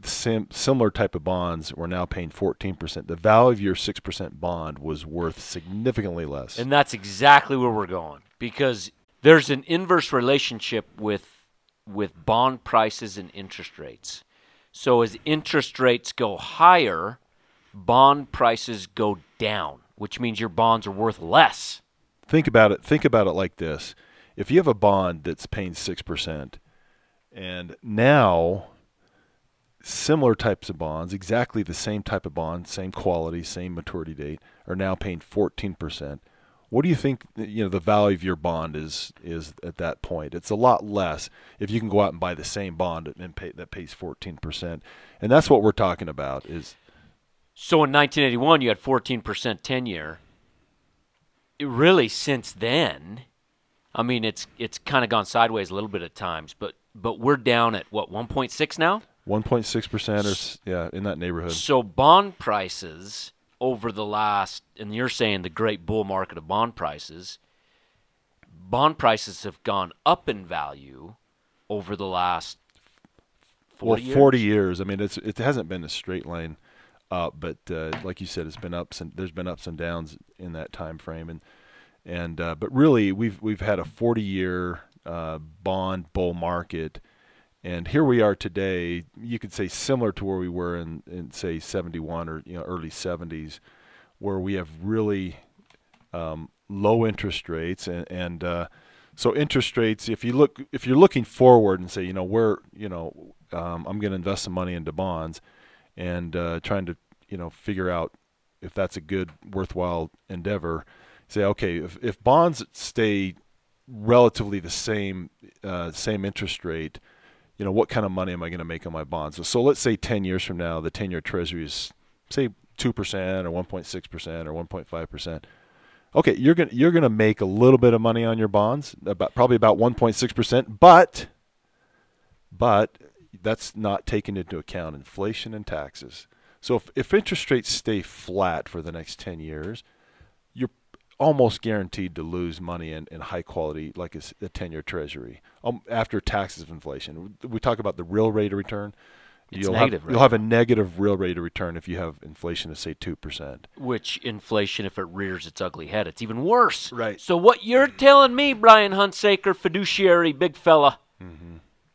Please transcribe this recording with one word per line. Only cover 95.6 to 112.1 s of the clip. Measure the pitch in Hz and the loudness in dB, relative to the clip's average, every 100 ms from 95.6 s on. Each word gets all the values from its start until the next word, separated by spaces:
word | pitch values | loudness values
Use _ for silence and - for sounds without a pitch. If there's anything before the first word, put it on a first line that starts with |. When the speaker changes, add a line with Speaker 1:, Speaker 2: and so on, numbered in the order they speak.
| _ _ _ _ _ | _ _ _ _ _
Speaker 1:
um, | 85 80 80 80 _ _ | -10 -8 -10 -14 _ _
low | 101 104 117 | 0 2 4
interest | 113 101 101 - - | 2 -2 -6 -8 -8
rates, | 82 82 95 - | -6 -6 -6 -8
and, | 87 - | -10 -8
and, | 90 87 85 | -8 -8 -6
uh, | 90 85 85 - _ _ _ - | -6 -4 -6 -12 _ _ _ -4
so | 120 | -2
interest | 131 147 135 - - | 0 0 0 0 0
rates, | 113 107 - | 0 -2 -6
if | 110 | -6
you | 120 | -2
look, | 127 147 - 139 | 4 4 2 -12
if | 139 127 | -8 2
you're | 135 | 6
looking | 185 135 | 6 6
forward | 110 - 127 120 104 92 | -4 6 10 10 8 2
and | 90 | -4
say, | 98 | -6
you | 92 | -6
know, | 95 | -6
where, | 92 110 113 101 _ | -2 0 2 0 _
you | - 104 | -14 -10
know, | 87 82 78 - _ _ | -10 -10 -14 -20 _ _
um, | 87 85 85 80 | -8 -8 -8 -8
I'm | 104 | -6
gonna | 104 | -4
invest | 95 90 95 | -4 -4 -4
some | - | -6
money | 90 90 | -6 -4
into | 87 80 | -6 -6
bonds, | 78 95 82 80 80 _ _ _ _ _ - | -4 -4 -4 -8 -12 _ _ _ _ _ -10
and, | 90 87 85 | -6 -6 -6
uh, | 87 85 82 | -6 -4 -6
trying | - 101 90 | -4 -4 -4
to, | 85 _ _ _ | -10 _ _ _
you | 95 | -12
know, | 85 | -12
figure | - - 95 92 | -12 -8 -4 -2
out | 87 80 - _ _ _ _ | -2 -4 -10 _ _ _ _
if | 92 | -12
that's | - 95 - | -4 -4 -6
a | |
good, | 78 95 87 - - | -6 -4 -4 -10 -10
worthwhile | 95 95 90 90 85 82 _ _ | -8 -6 -4 -4 -4 -6 _ _
endeavor, | 90 85 101 82 82 - _ _ _ _ | -8 -6 -4 -4 -8 -10 _ _ _ _
say, | 104 | -2
okay, | 101 101 98 85 | 0 0 -2 -4
if, | 85 - | -8 -8
if | 120 | -8